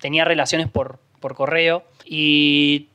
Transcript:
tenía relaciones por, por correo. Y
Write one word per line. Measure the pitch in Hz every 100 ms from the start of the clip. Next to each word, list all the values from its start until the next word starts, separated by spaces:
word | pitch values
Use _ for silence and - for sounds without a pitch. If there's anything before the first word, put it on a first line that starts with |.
tenía | 139 156
relaciones | 165 160 131 165 160
por, | 147 131 127 _ _
por | 135
correo. | 127 139 165 165 170 - _ -
Y | 156 151 147 147 147 147 147 143